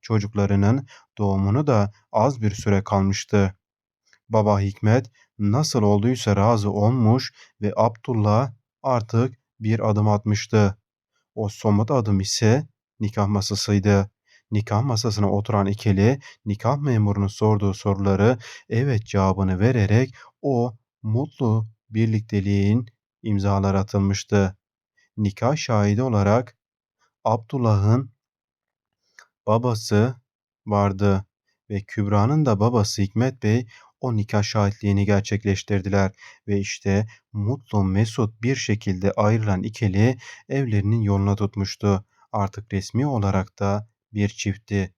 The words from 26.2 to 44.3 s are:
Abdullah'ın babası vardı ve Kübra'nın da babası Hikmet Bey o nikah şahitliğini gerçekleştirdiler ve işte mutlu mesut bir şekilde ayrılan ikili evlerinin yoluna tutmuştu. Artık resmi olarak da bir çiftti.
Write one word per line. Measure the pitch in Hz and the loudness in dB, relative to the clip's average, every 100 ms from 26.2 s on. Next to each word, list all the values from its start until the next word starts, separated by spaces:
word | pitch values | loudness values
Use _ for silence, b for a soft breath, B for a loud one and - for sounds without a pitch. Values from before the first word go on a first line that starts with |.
| 101 110 120 _ _ _ _ _ _ _ | 2 2 0 _ _ _ _ _ _ _
Abdullah'ın | 117 113 110 139 117 101 101 120 135 _ _ _ _ _ _ _ _ _ _ B B _ - | -2 -2 -4 -2 2 4 4 2 0 _ _ _ _ _ _ _ _ _ _ B B _ -2
babası | 117 123 113 - 104 117 127 _ _ _ _ - | 0 0 -4 0 2 2 -2 _ _ _ _ -4
vardı | 104 101 95 101 98 98 _ _ _ _ | 0 0 2 0 0 -4 _ _ _ _
ve | 101 | -10
Kübra'nın | 101 - 101 104 107 151 147 | -8 -6 -2 0 2 2 2
da | 101 | 2
babası | 110 123 107 - | 2 2 -2 -2
Hikmet | 98 110 127 131 | -4 0 -2 -2
Bey | 104 113 117 B B _ | 0 0 -2 B B _
o | 131 113 | -6 -4
nikah | 101 104 | -2 -2
şahitliğini | 101 113 101 101 101 98 101 | -2 0 0 0 -2 0 2
gerçekleştirdiler | 101 98 101 107 95 - 101 98 98 95 - B B - | 0 0 -4 -2 -4 -2 -4 0 0 0 -4 B B -6
ve | 101 | -4
işte | 98 - 101 98 110 B _ | -4 -8 -2 0 -2 B _
mutlu | 107 104 135 - 107 | -6 -4 -6 -4 -2
mesut | 95 95 110 - 107 - | 0 0 -2 -2 -4 -4
bir | 117 135 | -4 -4
şekilde | - 104 - 92 98 | -4 -4 -4 -4 -4
ayrılan | 107 107 113 107 92 | 0 0 0 0 -4
ikili | 98 107 107 95 113 127 B B B | -4 -4 -2 2 2 0 B B B
evlerinin | 135 131 104 98 113 | -4 -2 -2 0 0
yoluna | 104 98 98 101 | 0 0 0 0
tutmuştu. | 101 - 95 - 104 95 b b b | -2 -4 -6 -2 0 -2 b b b
Artık | 107 98 - 104 | -6 -6 -6 -8
resmi | 98 - 110 143 | -8 -4 -4 -2
olarak | 127 98 98 95 _ | -2 0 -2 -4 _
da | 98 101 107 _ _ | -4 -4 -8 _ _
bir | 107 | -4
çiftti. | 104 | -4